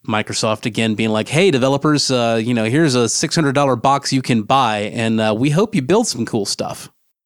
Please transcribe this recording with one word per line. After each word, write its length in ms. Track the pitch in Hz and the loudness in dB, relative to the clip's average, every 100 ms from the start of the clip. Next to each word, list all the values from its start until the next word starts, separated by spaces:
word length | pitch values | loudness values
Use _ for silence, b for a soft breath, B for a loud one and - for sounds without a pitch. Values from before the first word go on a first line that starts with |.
| - | -4
Microsoft, 600 | 107 104 107 113 107 120 | -4 -2 -4 -2 -2 -4
again, 280 | 107 113 | -2 -2
being 180 | 107 110 | 0 0
like, 180 | 110 104 | -2 -2
"Hey, 220 | 143 196 | 2 2
developers, 600 | 131 131 139 151 147 - | 2 2 0 0 0 0
uh, 260 | 127 117 113 | 0 0 0
you 100 | 113 | 0
know, 120 | 117 110 | 0 0
here's 300 | 139 165 123 | 2 2 2
a 120 | 120 | 0
six 260 | - 160 | 0 -2
hundred 220 | 175 143 135 | 0 0 2
dollar 220 | 139 123 | 2 2
box 340 | 135 139 - | 2 2 0
you 100 | 135 | -2
can 220 | 127 117 | 0 0
buy, 480 | 104 131 120 107 104 | 2 2 2 0 -4
and, 280 | 113 113 110 | -4 -2 0
uh, 120 | 110 107 | 0 0
we 140 | 143 | 0
hope 220 | 147 226 | 0 0
you 80 | 175 | 0
build 240 | 131 208 247 | 2 2 0
some 200 | - 113 | -2 -4
cool 200 | 113 101 | -2 -4
stuff." 460 | - - - - _ _ _ | -6 -8 -10 -16 _ _ _